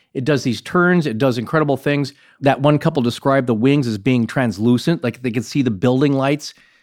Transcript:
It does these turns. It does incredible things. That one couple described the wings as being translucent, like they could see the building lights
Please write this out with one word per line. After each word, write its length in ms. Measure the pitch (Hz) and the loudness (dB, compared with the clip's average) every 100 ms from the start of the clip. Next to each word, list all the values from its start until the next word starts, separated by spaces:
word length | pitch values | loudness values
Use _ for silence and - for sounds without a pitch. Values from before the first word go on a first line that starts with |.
| _ | _
It 120 | 139 | -8
does 180 | 123 143 | -2 -2
these 160 | 131 107 | -2 -6
turns. 460 | - 180 175 180 147 | -4 0 4 2 0
It 120 | 110 | 0
does 200 | 135 120 | 0 0
incredible 380 | 110 160 151 131 | -2 0 0 -2
things. 360 | - 143 135 - _ _ | -2 -2 -4 -8 _ _
That 200 | 135 131 | 0 2
one 180 | 139 151 | 2 2
couple 240 | 165 151 | 0 0
described 440 | 120 - 139 135 123 | -2 0 0 0 0
the 80 | |
wings 320 | 113 127 143 123 | 0 2 2 0
as 120 | 107 | -2
being 280 | 98 127 113 | 0 0 0
translucent, 760 | - 123 92 113 123 - 165 | -2 -2 0 2 2 2 -2
like 180 | 123 113 | -4 -4
they 80 | 127 | -6
could 120 | 113 | -4
see 180 | 110 147 | -4 -2
the 80 | 127 | -2
building 400 | 101 123 131 143 | 0 0 2 2
lights 400 | 139 135 147 - - _ _ | 0 0 -2 -6 -18 _ _